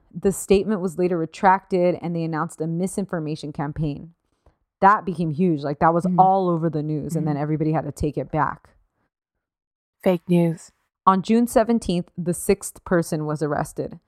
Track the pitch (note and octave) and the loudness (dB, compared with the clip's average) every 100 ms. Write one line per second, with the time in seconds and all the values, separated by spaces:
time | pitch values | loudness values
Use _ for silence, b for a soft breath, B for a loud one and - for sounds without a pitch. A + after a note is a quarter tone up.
0 | _ E3+ G3 F#3 - G3 F#3 G#3 F#3 D#3 | _ -4 -4 -4 2 2 2 -4 -4 -2
1 | F3+ F3 D#3+ - G3 F#3+ - F#3 F3 E3 | -2 -2 -4 2 4 4 0 0 2 0
2 | E3+ E3+ E3 D#3 E3 - D#3+ E3 F#3 - | -4 -4 -4 -4 -6 -6 -6 -4 -4 -4
3 | F#3+ F3 D3+ D#3 D3 D#3+ D3 D3+ D#3 C#3+ | -6 -6 -6 -8 -8 -8 -8 -4 -4 -6
4 | E3 _ _ _ _ _ _ _ F#3+ G#3 | -14 _ _ _ _ _ _ _ 6 6
5 | F3 E3 E3 C#3+ F#3 D3 C#3+ D3 E3 E3+ | 0 -2 -2 2 2 2 -2 2 2 4
6 | F3+ F3+ F#3+ G3 F3+ E3+ E3 D3 D3+ D3+ | 2 4 6 6 2 0 0 -2 -4 -4
7 | C#3+ E3 D#3 C#3+ D3 D#3 D#3 D#3 C#3 - | -4 -4 -2 -2 -2 -2 0 0 -4 -4
8 | D3+ - C3+ D#3 C#3 - _ _ _ _ | -4 -4 -4 -2 -2 -4 _ _ _ _
9 | _ _ _ _ _ _ _ _ _ _ | _ _ _ _ _ _ _ _ _ _
10 | G3 F3+ - F3 E3+ E3 - _ _ _ | -2 -2 2 2 2 -2 -12 _ _ _
11 | - F#3+ - A3+ A#3+ B3+ A3 A#3 - F3 | 0 0 2 2 4 2 2 0 0 -4
12 | F3 - E3+ E3+ - G3 - - - F3+ | -4 -6 -4 -4 -2 -2 -4 -16 -2 0
13 | E3 D#3 D3+ D3+ D3 D3 D#3 - - E3+ | 0 -4 -4 -4 -4 -4 -4 -8 -10 -12